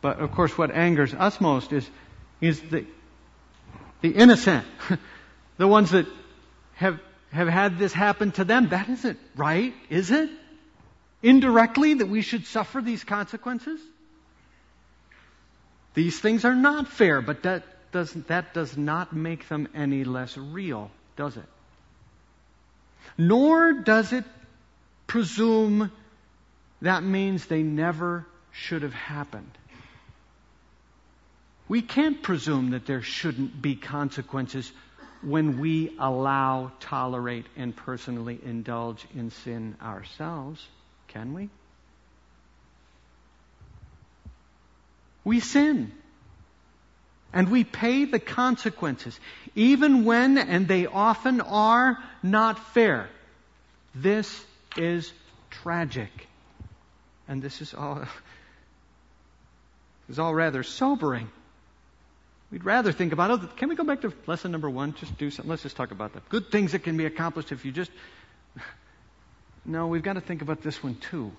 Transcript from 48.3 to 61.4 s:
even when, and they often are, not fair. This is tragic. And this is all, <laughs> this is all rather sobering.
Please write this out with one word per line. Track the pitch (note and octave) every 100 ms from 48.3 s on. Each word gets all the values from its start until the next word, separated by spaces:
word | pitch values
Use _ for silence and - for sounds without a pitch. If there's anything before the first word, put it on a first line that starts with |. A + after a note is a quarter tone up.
| - B3 A#3+ A3 - D#3+ B2 - - - - - -
even | A3+ C#4 D4 C4
when, | A3 A#3 B3+ C4+
and | A3 F3 F#3+
they | F#3 F3+
often | G3 G#3+ G#3+ C4 B3+
are, | - G#3 G#3+ A#3 B3+ A#3+ - - F3+
not | G#3+ A3+ A3 -
fair. | - A3+ C3 F#2+ - - _ _ _ _ _ _
This | C3 D#3+ G#3 G#3 - - _ _ -
is | E3+ E3+ E3 - - - _
tragic. | - E3+ E3+ D#3+ A#2+ G#2 - - _ _ _ - - _ _ _ _ -
And | C3+
this | C3+ -
is | D3+
all, | - D3 C#3+
<laughs> | C#3+ - - - - _ _ _ _ _ _ _ _ _ _ _ _ _ _ _ _
this |
is | C3
all | E3
rather | D#3+ E3 C3+
sobering. | B2+ - C4 C#4 D3+ B2 A2 -